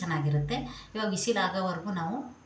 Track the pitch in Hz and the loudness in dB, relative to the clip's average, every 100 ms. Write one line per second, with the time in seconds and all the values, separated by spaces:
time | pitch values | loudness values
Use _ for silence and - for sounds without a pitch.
0 | 170 151 143 147 139 254 254 - - 214 | -2 2 4 4 2 -2 -4 -10 -8 -2
1 | 214 185 - 208 185 190 185 165 196 185 | 0 0 2 2 2 2 0 -2 -2 -2
2 | 165 254 247 - | -2 -4 -6 -14